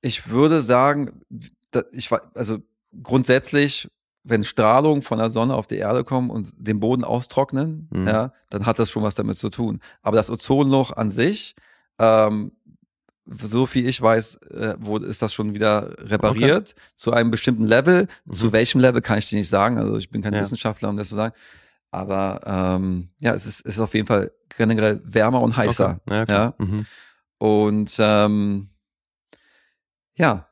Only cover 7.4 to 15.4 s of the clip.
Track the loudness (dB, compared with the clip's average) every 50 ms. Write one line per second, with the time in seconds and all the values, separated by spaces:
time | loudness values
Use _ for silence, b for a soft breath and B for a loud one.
7.4 | -2 0 -2 -4 -4 -4 -6 -10 -12 -8 -6 -4 -2 0 0 0 -2 -4 _ _
8.4 | _ _ -8 -4 -2 -2 0 0 0 -2 -2 -4 -4 -4 -4 -4 -6 -6 -6 -6
9.4 | -6 -8 -6 -4 -6 -6 -6 -8 B B B B B 0 2 2 0 0 -6 -10
10.4 | -2 0 2 2 4 4 4 2 2 0 -4 -4 -4 -4 0 0 0 0 0 -4
11.4 | -10 -14 -16 b b b b b b b _ _ 4 4 6 6 4 2 0 -4
12.4 | -6 -8 _ _ _ _ _ _ _ _ _ _ _ _ _ _ _ -20 -18 -14
13.4 | -10 -4 0 0 0 2 0 0 0 0 -2 2 2 4 4 2 0 -4 -14 _
14.4 | _ -18 -10 -8 -6 -6 -6 -8 -6 -6 -6 -4 -4 -6 -6 -4 -4 -6 -4 -4